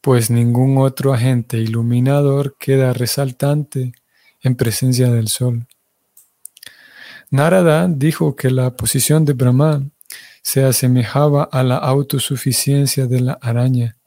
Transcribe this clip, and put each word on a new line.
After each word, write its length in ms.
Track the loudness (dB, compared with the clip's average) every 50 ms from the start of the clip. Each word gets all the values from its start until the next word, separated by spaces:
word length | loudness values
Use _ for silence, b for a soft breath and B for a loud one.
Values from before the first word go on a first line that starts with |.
pues 300 | 2 2 2 2 2 2
ningún 480 | 2 2 2 2 2 2 2 2 2 2
otro 340 | 2 0 0 -2 -2 0
agente 460 | 0 2 0 0 0 0 -2 _ -4 -4
iluminador 960 | -4 -2 -2 -2 -2 0 0 0 2 2 2 2 2 2 0 0 -2 -4 -8 _
queda 360 | -4 0 0 2 2 0 0
resaltante 960 | -2 -4 -4 -2 -4 -4 -6 -4 _ -2 -2 0 -2 -4 -6 -6 -6 -6 -6 -8 _ b b b b b b b b
en 160 | _ -4 0
presencia 540 | 0 0 -2 -2 -2 0 0 2 2 2 2
del 180 | 2 0 0 -2
sol. 380 | -4 -2 -2 -2 -2 -4 -8 _ _ _ _ _ _ _ _ _ _ -20 _ _ _ _ _ -20 _ _ B B B B B B B B B B B B B B
Narada 580 | -2 0 2 2 2 4 4 4 2 2 2
dijo 480 | 0 -2 0 0 -2 0 0 -2 -2 -2
que 160 | -2 -2 0
la 260 | 0 0 -2 -2 -4 -4
posición 480 | -6 -4 -2 -2 0 2 2 2 2
de 80 | 2 0
Brahma 480 | 0 2 2 4 4 2 2 0 -2 -4 -8 _ _ _ B B B B B B B
se 240 | B -4 -2 0 2
asemejaba 800 | 2 2 2 2 2 2 2 0 0 0 0 2 2 2 0
a 200 | 0 -2 -2 -2
la 140 | 0 0 0
autosuficiencia 1300 | -2 0 0 0 0 -2 -2 -4 -4 -4 -4 -6 -4 -4 -4 -2 -2 -2 0 0 0 0 0 -2 -2 -2
de 140 | 0 0 0
la 120 | 0 -2 -4 -4
araña 560 | -4 -2 -2 0 0 2 0 0 -2 -4 -6 _ _